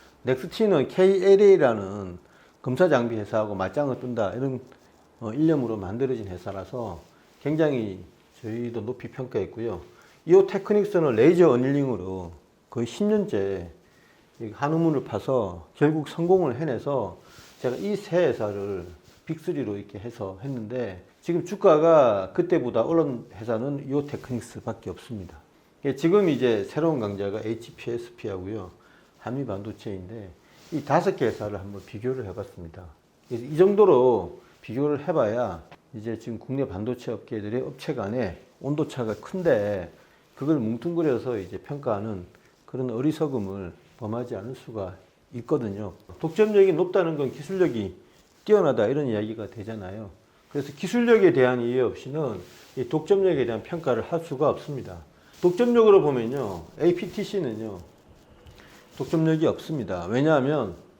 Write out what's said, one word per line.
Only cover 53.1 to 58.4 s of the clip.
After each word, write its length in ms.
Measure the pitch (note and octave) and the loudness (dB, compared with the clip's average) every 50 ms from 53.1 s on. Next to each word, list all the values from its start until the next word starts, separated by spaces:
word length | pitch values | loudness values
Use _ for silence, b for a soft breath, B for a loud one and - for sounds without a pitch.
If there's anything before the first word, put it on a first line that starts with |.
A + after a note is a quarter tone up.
| G3+ G3 F#3+ F#3 E3 C#3 A#2+ | 2 4 4 4 2 2 0
대한 180 | A2 A2+ G#2+ G#2 | 0 -2 -6 -6
평가를 400 | - F3 E3 - C#3 A#2+ A2+ A2 | -8 -10 -4 -2 0 0 0 0
할 180 | - E3+ E3 | -2 -4 -4
수가 280 | E3 - C#3+ B2+ D3+ C3+ | -4 -6 -2 0 2 2
없습니다. 480 | - - - - C#3+ B2+ G2+ G2 F2+ E2+ - b b b b b b - | 2 0 -4 -10 -10 -10 -10 -12 -14 -16 -16 b b b b b b 0
독점력으로 600 | - F3+ F3+ F3+ A#3+ A#3+ A#3+ A#3 A3 G#3+ G3 F#3+ | 0 2 2 2 2 4 6 8 8 10 8 8
보면요, 640 | D3+ D3 C#3 B2 A2+ A2+ C3+ C#3+ B2 G2+ F#2+ E2+ D#2+ - - - | 8 4 2 0 -2 -2 -4 -4 -4 -6 -6 -10 -12 -14 -4 0
에이피티씨는요, 1000 | D3 F3 F3 - G#3+ F3+ - G#3+ G3 - - G3 E3 B2 A2 G#2+ A2+ A2 G2 F2+ F2 - - _ _ - - - _ _ - - | 2 2 2 2 -2 -6 -6 -8 -6 -4 -4 -4 -4 -4 -6 -6 -8 -10 -10 -12 -16 -20 -20 _ _ -20 -20 -20 _ _ -20 -20